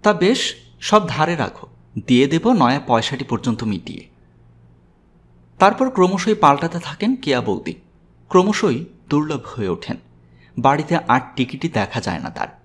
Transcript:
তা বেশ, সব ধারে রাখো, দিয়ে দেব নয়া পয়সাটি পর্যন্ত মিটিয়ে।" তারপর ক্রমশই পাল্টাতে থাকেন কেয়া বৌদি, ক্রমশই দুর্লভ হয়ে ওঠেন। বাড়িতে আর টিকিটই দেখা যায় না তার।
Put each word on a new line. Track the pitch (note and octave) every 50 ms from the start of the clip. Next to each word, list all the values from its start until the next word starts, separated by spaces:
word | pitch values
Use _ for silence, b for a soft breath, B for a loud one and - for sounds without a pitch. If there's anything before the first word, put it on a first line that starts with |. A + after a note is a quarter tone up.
| -
তা | G#3 G#3
বেশ, | E3 F3 F#3+ B3 C4 - - - - - - - -
সব | - - - G#3+ F#3+ -
ধারে | B2 C3+ D#3 D#3+ F3
রাখো, | D#3 B2+ F#2 - - - - - _ _ _ _ A2+ - -
দিয়ে | B2 B2 C3+ C#3
দেব | D#3 E3 D#3+ A3+
নয়া | B3+ G#3 C3+ A#2+ B2+ C#3+
পয়সাটি | C#3+ - B2 A#2 A#2 - C#3+ B2 B2+
পর্যন্ত | - B2 A2 - B2 A2+ G#2 B2
মিটিয়ে।" | A2 G#2 F2 - - F2 - - _ _ _ _ _ _ _ _ _ _ _ _ _ _ _ _ _ _ _ _ _ _ _ _ _ _ _ _ _ _ _
তারপর | - G3 - - C4 C4
ক্রমশই | C4 G#3 F#3 F#3 F#3+ F#3 F3+ A3+ G#3+
পাল্টাতে | G#3+ - D3 C#3 C#3+ - E3 - E3+
থাকেন | - - D3 - - A3 C4
কেয়া | B3+ - E3 C3+ B2
বৌদি, | A#2 G#2+ G2 E2+ - A#2+ C3 - _ _ _ _ _ _ _ _ _ _
ক্রমশই | - F3+ F#3 G3+ G#3 - - G3 B2+ B2 E3 - - - _ _
দুর্লভ | D3 D3 D3+ D3+ D#3 C3 -
হয়ে | - - - G#2+ F#2
ওঠেন। | F2 - - - - - _ _ _ _ b b b b b b b -
বাড়িতে | A#2 C3+ C#3 D3+ D#3 - E3+
আর | D#3 - - A#2+ C3 B2+ - -
টিকিটই | - B2+ A#2+ - C3+ - E3
দেখা | - - G2+ G2 - A2+
যায় | - - F2+ D#2
না | C2 B1
তার। | - - - - - - _